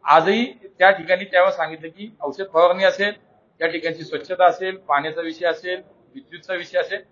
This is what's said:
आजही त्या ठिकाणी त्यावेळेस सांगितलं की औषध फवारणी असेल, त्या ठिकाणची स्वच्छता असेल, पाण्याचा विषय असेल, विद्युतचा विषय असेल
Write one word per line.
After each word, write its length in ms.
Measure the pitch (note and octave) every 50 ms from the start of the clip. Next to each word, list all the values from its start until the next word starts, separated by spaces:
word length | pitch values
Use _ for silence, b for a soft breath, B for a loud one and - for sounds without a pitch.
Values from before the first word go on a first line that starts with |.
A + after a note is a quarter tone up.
| _
आजही 480 | C#3+ D3 E3 E3+ F#3 G#3 A3+ B3 C4+
त्या 380 | - _ - - _ _ F3+ F#3+
ठिकाणी 340 | G3 F#3 D#3+ E3 F#3 F3+ G3
त्यावेळेस 320 | F#3+ - F3+ F3+ F#3+ F#3
सांगितलं 320 | F3 D#3+ D#3 D#3+ D#3+ D#3+ E3
की 220 | E3 F#3+ G#3 A3 _ _
औषध 240 | - C#3+ C3+ F#3+ G3 F#3+
फवारणी 320 | - D#3+ F3 F3 F3+ F#3 G3
असेल, 280 | F#3 F#3 F#3+ G3+ G#3 G#3 - _ _ _ _ _ _ _ _
त्या 100 | E3 E3
ठिकाणची 340 | E3+ E3+ D#3+ E3 E3 -
स्वच्छता 440 | D#3 - D#3 C#3+ - - F#3 F3+ F3+
असेल, 300 | F3 E3 - F#3 F#3+ F#3+
पाण्याचा 440 | F#3+ _ - C#3+ C#3+ D3 D#3+ D#3 E3+
विषय 260 | E3 E3 D#3+ - F3
असेल, 360 | E3+ D#3 - - F3+ F3+ F3+ - _ _ _ _ _ _
विद्युतचा 400 | C3+ _ _ - E3+ _ - F#3
विषय 240 | F3 E3+ - - F3
असेल 240 | D#3+ - F#3+ G3+ - _